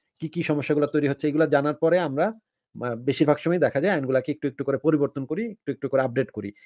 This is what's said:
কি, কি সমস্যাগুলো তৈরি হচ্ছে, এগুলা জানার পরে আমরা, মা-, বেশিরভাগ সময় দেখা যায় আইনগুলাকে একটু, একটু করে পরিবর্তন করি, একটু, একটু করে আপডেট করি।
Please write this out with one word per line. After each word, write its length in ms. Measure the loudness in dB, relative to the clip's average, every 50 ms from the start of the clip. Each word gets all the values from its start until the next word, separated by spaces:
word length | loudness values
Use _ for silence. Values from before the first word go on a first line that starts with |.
| _ _ _ -12
কি, 80 | -10
কি 160 | -8 -6 -4 -2
সমস্যাগুলো 440 | -2 -2 0 0 0 0 2 2
তৈরি 200 | 2 2 2 2
হচ্ছে, 200 | 0 0 0 -2
এগুলা 200 | 0 2 2 2
জানার 280 | 4 4 2 2 0 0
পরে 240 | 0 2 2 4 2
আমরা, 340 | 2 0 0 0 0 -2 -2 -6 _ _ _ _ _ _ -12
মা-, 200 | -8 -6 -6 -6
বেশিরভাগ 420 | -4 -4 -2 0 2 4 4 2
সময় 220 | 2 0 -2 0 2
দেখা 220 | 2 2 2 0
যায় 120 | 0 0 0
আইনগুলাকে 380 | 0 0 0 0 0 -2 -4
একটু, 160 | -6 -4 -6
একটু 160 | -6 -4 -4 -4
করে 140 | -2 -2
পরিবর্তন 480 | 0 2 2 2 2 2 0 -2 -4 -8
করি, 260 | -6 -6 -6 -6 -6
একটু, 200 | -8 -10 _ -8
একটু 180 | -6 -6 -4 0
করে 120 | 0 0
আপডেট 300 | 0 2 0 -2 -2 -2
করি। 220 | -4 -10 -10 -10 -12 _ _